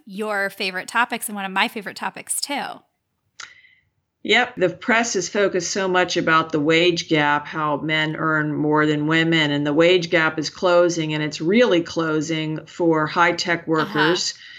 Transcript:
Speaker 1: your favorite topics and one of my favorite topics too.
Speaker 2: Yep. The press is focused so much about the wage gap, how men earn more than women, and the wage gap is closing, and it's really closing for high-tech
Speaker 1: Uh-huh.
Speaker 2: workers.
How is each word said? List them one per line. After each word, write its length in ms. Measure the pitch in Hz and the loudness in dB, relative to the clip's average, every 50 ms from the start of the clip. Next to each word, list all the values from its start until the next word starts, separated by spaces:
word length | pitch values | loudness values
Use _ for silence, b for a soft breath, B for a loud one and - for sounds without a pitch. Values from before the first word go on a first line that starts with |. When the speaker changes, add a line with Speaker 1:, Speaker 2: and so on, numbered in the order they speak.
| _ | _
Speaker 1:
your 440 | - 190 190 214 214 208 196 196 196 | -14 -10 -8 -6 -4 -2 -2 -2 -4
favorite 380 | 196 - 208 190 185 180 - - | -4 -6 -6 -6 -6 -6 -8 -4
topics 400 | - 233 240 247 254 226 - - | 0 0 0 0 -2 -6 -8 -8
and 80 | 208 | -8
one 100 | 202 196 | -8 -8
of 60 | 190 | -4
my 160 | 190 196 202 233 | -2 0 -2 -2
favorite 300 | - 226 190 190 - - | -2 -6 -10 -10 -10 -10
topics 420 | - 190 - - - - - - | -10 -10 -10 -10 -10 -8 -6 -6
too. 400 | - - 285 254 202 - - - - _ _ _ _ _ _ _ _ _ _ B B B B B B B B B B B _ _ _ _ _ _ - | -6 -4 -6 -6 -6 -8 -10 -14 -18 _ _ _ _ _ _ _ _ _ _ B B B B B B B B B B B _ _ _ _ _ _ -2
Speaker 2:
Yep. 320 | - 208 233 247 240 - - | 0 2 2 2 0 -2 0
The 120 | 180 175 | 0 0
press 460 | 175 - - - 220 226 240 226 - | -2 -2 -2 0 2 2 2 0 -2
is 140 | 196 170 - | -4 -4 -2
focused 420 | - 208 202 190 - 185 170 - | -2 0 0 0 0 -2 -4 -4
so 160 | - 208 190 190 | -4 -2 -2 0
much 300 | 180 180 180 175 - 180 | 2 2 2 0 0 -2
about 340 | 170 170 160 160 160 160 | 0 2 2 2 2 0
the 80 | - 156 | -2 0
wage 480 | 143 156 160 165 175 180 170 165 - - | 2 2 4 4 4 2 2 0 -2 0
gap, 400 | 160 151 147 147 147 147 147 - | 2 2 4 2 2 0 -2 -4
how 300 | - 165 156 151 147 135 | -6 -4 -2 -2 -2 -2
men 380 | 139 156 156 156 156 156 156 - | -2 -2 -2 0 -2 -2 -4 -2
earn 360 | - 160 156 156 151 151 147 | -2 0 0 0 0 -2 -2
more 320 | 143 147 151 151 151 151 | -2 0 2 2 2 2
than 220 | 151 151 147 147 151 | 2 2 0 0 2
women, 440 | 160 160 165 165 165 160 156 147 | 2 2 2 4 2 2 2 2
and 140 | 147 143 147 | 0 0 0
the 80 | 147 147 | 0 2
wage 360 | 151 165 175 185 180 170 170 | 4 4 6 4 4 2 2
gap 280 | 180 165 160 160 160 160 | 0 2 2 2 0 -2
is 120 | 147 - | -6 -6
closing, 640 | - - 196 180 175 175 175 175 165 170 160 156 156 | -6 -2 0 4 4 6 4 4 2 0 -2 -4 -2
and 100 | 151 151 | -4 -4
it's 160 | 151 151 - | -4 -6 -4
really 420 | 165 165 202 233 247 220 185 170 | -2 2 4 4 4 4 4 2
closing 840 | - - - 170 165 160 156 156 147 160 160 156 156 156 156 156 - | 0 -2 -4 -4 -2 -2 -2 -2 -2 -2 -4 -4 -4 -4 -6 -8 -10
for 420 | - - - 180 165 160 156 156 147 | -12 -6 -2 2 2 2 2 0 0
high-tech 520 | - 180 170 175 175 170 - 180 170 165 | 2 2 2 2 2 0 -2 -2 -4 -2
Speaker 1:
Uh-huh. 80 | - - | -2 -2
Speaker 2:
workers. 640 | 160 156 151 - - 151 151 160 175 175 - - B B B B B | 0 0 0 0 0 2 2 2 2 0 -2 -6 B B B B B